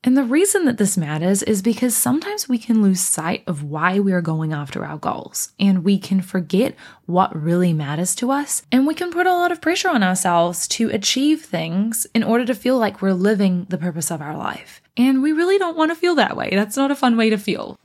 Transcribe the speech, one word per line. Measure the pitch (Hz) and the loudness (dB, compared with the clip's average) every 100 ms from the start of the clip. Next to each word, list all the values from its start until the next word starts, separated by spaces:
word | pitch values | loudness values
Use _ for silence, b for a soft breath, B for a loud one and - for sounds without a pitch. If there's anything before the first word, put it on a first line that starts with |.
And | 247 262 | 2 2
the | |
reason | 240 277 392 403 | 2 2 2 2
that | 320 220 | 0 2
this | 196 - | 0 0
matters | 151 151 175 196 | -2 -2 0 0
is | - 208 | 0 0
because | 196 220 247 | 0 0 0
sometimes | - 247 277 392 415 - | 0 0 0 -2 -6 -2
we | 240 | -4
can | - 220 | 0 2
lose | 202 185 | 4 2
sight | - - 160 - - | -2 -4 -4 -6 -6
of | 151 147 | -8 -6
why | 151 170 190 | -2 0 2
we | 196 | 2
are | 180 | 0
going | 165 160 160 | 0 -2 -2
after | 151 139 - 151 | -4 -6 -8 -8
our | 151 | -6
goals, | - - - - - _ | -6 -6 -8 -10 -10 _
and | 196 185 | 2 2
we | 170 196 | 2 0
can | - 190 | 0 -2
forget | 185 190 160 185 254 - B B - | 0 -4 -2 0 0 -4 B B -4
what | 175 185 160 | 0 0 -2
really | 156 175 180 | 0 2 2
matters | 160 143 151 180 - | 0 -2 -4 -4 -2
to | 240 | -2
us, | 269 285 - - | -2 -2 -8 0
and | 247 277 | 2 2
we | |
can | 320 359 | 0 -4
put | 339 359 | 0 2
a | |
lot | 359 349 | 2 0
of | 349 | 0
pressure | 311 359 381 | -2 0 0
on | 285 | 2
ourselves | 185 185 185 170 170 175 - | 2 2 2 2 2 -2 -6
to | - 226 | -2 -2
achieve | 208 196 - 285 311 | 0 -2 0 2 0
things | - 170 160 180 220 226 - 226 | -2 -6 -2 -2 -2 -2 -2 -2
in | |
order | 220 233 240 | 2 0 0
to | 214 | -2
feel | 247 262 | 0 2
like | 220 - | 0 0
we're | 190 | -2
living | 185 196 214 196 180 175 | 2 2 2 2 0 -2
the | 180 | -4
purpose | 175 165 160 | -4 -4 -6
of | 160 | -6
our | 147 156 | -8 -8
life. | - - - - _ - | -8 -8 -14 -20 _ 0
And | 254 269 | 2 4
we | 285 | 2
really | 311 349 392 | 2 2 2
don't | 359 330 | 0 0
wanna | 311 330 | 0 2
feel | 349 320 | 2 2
that | - - | 2 0
way. | - | -2
That's | 190 208 240 | 0 0 0
not | 277 | -2
a | 277 | 2
fun | 254 226 | 2 4
way | 220 | 2
to | 214 | 2
feel. | 208 - - - | -2 -4 -6 -14